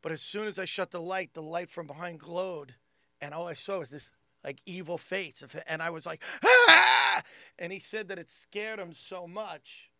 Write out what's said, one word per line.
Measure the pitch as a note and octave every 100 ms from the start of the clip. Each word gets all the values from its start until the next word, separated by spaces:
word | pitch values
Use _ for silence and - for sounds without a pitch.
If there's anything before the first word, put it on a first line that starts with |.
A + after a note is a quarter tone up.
But | E3
as | D#3
soon | - G3+ G#3+
as | F#3+
I |
shut | F#3 - F#3
the | F3+
light, | E3 F#3+ E3+
the | -
light | D#3 E3+ F3+
from | - D#3+
behind | D3 F3 F3
glowed, | D3+ E3+ F#3 E3+ C#3 B2 _ _ _ _
and | C#3+
all | D3+ F3
I |
saw | D#3+ - G3
was | C#3
this, | C#3+ - _ _ _
like, | - C#3
evil | - F3+ D#3+ E3+
face. | - F#3+ F3 -
Of, | C#3 D#3+ -
and | D#3+
I | E3
was | E3
like, | E3 D#3+ - -
Ah! | - B4+ A#4+ E4 F#4 - - G4 - - - -
And | F3
he | F#3+
said | - G#3+ G3
that | F#3
it | E3
scared | - - G3+ G#3+ A3
him | F3
so | D#3+ - F#3 F3
much. | F#3 G#3+ D#3 - - -